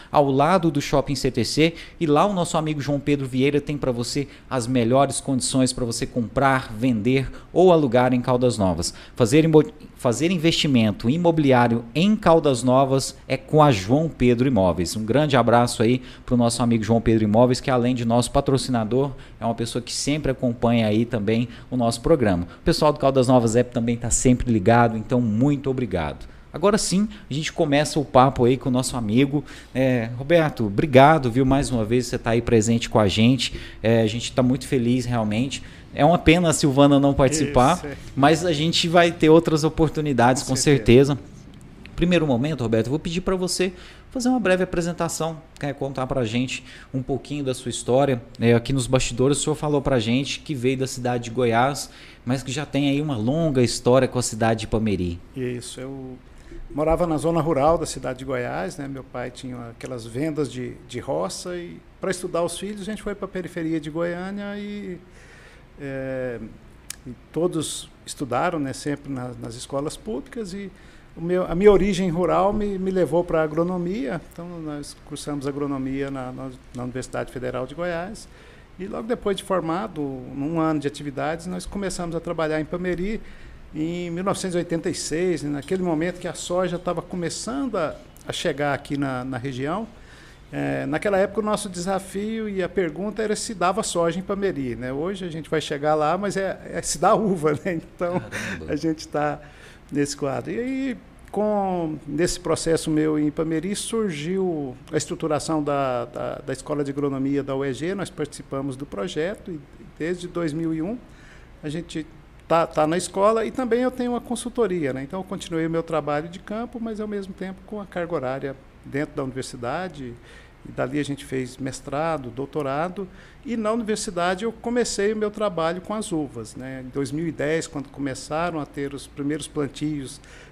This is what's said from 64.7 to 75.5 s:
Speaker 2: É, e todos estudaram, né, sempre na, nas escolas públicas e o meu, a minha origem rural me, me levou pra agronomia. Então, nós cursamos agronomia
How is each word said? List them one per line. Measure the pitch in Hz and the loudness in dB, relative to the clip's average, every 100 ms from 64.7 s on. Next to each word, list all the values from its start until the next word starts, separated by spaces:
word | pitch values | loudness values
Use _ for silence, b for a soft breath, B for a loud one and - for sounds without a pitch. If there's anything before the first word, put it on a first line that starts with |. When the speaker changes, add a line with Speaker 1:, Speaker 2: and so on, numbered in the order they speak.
| 208 196 175 - B B B B B B - | -10 -10 -12 -16 B B B B B B -14
Speaker 2:
É, | 139 135 131 131 127 117 110 - - - - - 131 | -10 -8 -6 -6 -6 -8 -12 -16 -20 -20 -18 -16 -16
e | 117 - | -18 -8
todos | 156 175 156 143 - - - - | -2 0 0 -6 -8 -14 -20 -16
estudaram, | - 135 120 170 170 | -10 -4 0 0 -2
né, | 139 | -4
sempre | 127 147 143 139 | -6 -6 -6 -8
na, | 131 123 117 | -8 -8 -10
nas | 120 117 | -12 -12
escolas | - 139 147 - | -6 -4 -6 -8
públicas | - 240 - 240 202 | -10 -10 -10 -10 -10
e | 196 196 B B B B - | -10 -12 B B B B -8
o | |
meu, | 170 180 170 | -2 0 0
a | 165 | 6
minha | 208 | 8
origem | 196 196 175 190 | 8 4 0 0
rural | 160 180 160 190 | 0 2 2 2
me, | 214 208 196 | 0 -2 -4
me | 185 | -2
levou | 185 156 165 | 0 2 2
pra | 175 160 | 0 0
agronomia. | 156 156 175 185 175 214 269 170 - | 0 0 -2 -2 -4 -4 -6 -8 -10
Então, | - 170 175 | -14 -12 -10
nós | 156 147 143 - - | -10 -10 -12 -16 -14
cursamos | 147 - 143 | -12 -8 -6
agronomia | 135 | -4